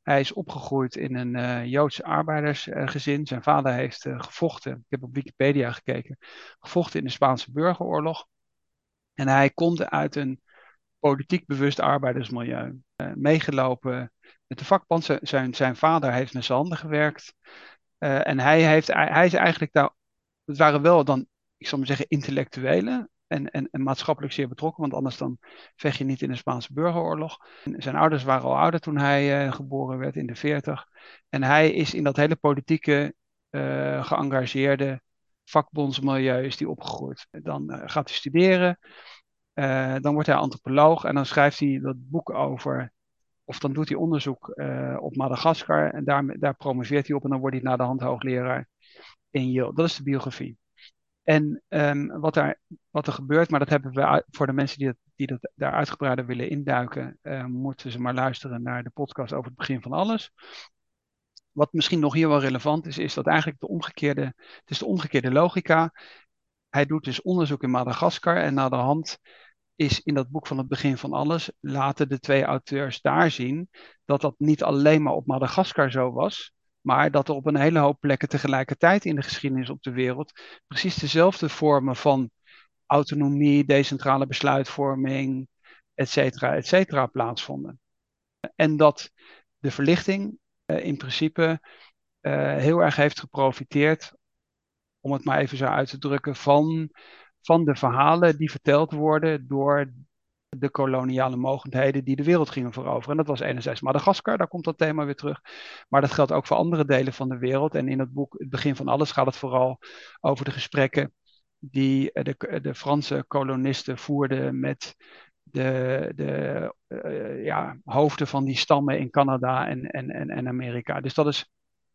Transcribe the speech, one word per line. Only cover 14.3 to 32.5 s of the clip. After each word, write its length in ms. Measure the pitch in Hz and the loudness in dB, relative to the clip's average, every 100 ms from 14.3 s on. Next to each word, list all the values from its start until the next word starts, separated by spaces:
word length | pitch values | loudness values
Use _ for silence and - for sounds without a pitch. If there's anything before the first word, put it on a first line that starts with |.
| _ _ | _ _
met 100 | - | -14
de 80 | - | 2
vakbond. 380 | 190 _ 165 | 2 _ -2
Z-, 140 | - 143 | 0 -2
zijn, 320 | - 143 127 | 0 0 0
zijn 220 | 117 131 123 | 0 0 2
vader 380 | 156 165 139 | 2 4 2
heeft 200 | 123 131 | 0 -2
met 120 | 127 117 | -6 -2
zijn 120 | 127 | 0
handen 200 | 170 160 | 0 -6
gewerkt. 560 | 160 151 151 - - _ - - - _ _ _ | -2 0 0 -2 -20 _ -20 -20 -20 _ _ _
Eh, 300 | 147 139 - | -2 0 0
en 120 | 135 | 2
hij 220 | 131 160 | 4 6
heeft, 260 | 160 156 156 | 8 6 4
hij, 200 | - 151 | 2 4
hij 180 | 147 175 | 6 4
is 80 | |
eigenlijk 400 | 180 170 160 156 | 6 2 2 0
daar, 160 | 151 139 _ _ _ _ _ - | 2 2 _ _ _ _ _ -12
het 120 | 143 | 4
waren 240 | 156 147 | 4 6
wel 220 | 151 175 | 6 6
dan, 240 | 143 131 - _ _ _ | 6 0 -2 _ _ _
ik 100 | - | -6
zal 100 | 139 | -4
maar 100 | 131 | -2
zeggen, 200 | 139 - | -2 0
intellectuelen 1000 | 147 - 139 139 - 131 165 208 254 220 _ _ | -2 0 -2 -4 -4 2 2 2 -4 -6 _ _
en, 240 | 151 139 | -6 -4
en, 160 | 147 135 | -6 -6
en 120 | - | -4
maatschappelijk 500 | 135 135 - 147 147 | -2 -2 -2 -4 -4
zeer 140 | - 131 | -4 -6
betrokken, 340 | 127 160 - | -4 -6 -4
want 120 | 147 | -4
anders 240 | 135 135 - | -2 -6 -4
dan 200 | 135 123 - - - _ | -8 -8 -14 -20 -20 _
vecht 220 | 151 - | -4 -2
je 60 | |
niet 180 | 135 131 | -4 -2
in 80 | 135 | -4
de 60 | 123 | -6
Spaanse 380 | - 123 - | -4 -6 -6
burgeroorlog. 640 | 139 170 170 165 160 160 - - - | -2 -2 0 -2 -4 -6 -12 -20 -12
En 180 | - - | -10 -8
zijn 140 | 139 143 | -4 2
ouders 280 | 160 151 | 4 2
waren 200 | 127 131 | 0 0
al 140 | 127 135 | 2 2
ouder 220 | 160 165 | 2 2
toen 180 | - 147 | -2 0
hij, 480 | 143 143 143 139 139 | 2 2 2 0 -2
eh, 60 | |
geboren 460 | 127 135 135 131 131 | -4 -8 -6 -6 -6
werd 180 | 135 139 | -6 -6
in 120 | 123 | -8
de 80 | 117 | -4
veertig. 500 | 147 147 147 139 - _ - - _ | -2 -2 -4 -10 -12 _ -20 -20 _
En 140 | 139 | -2
hij 280 | 135 147 156 | 4 6 6
is 220 | - 156 | 4 -2
in 100 | - | 0
dat 120 | 147 135 | 0 2
hele 200 | 147 160 | 2 2
politieke, 800 | 147 | 0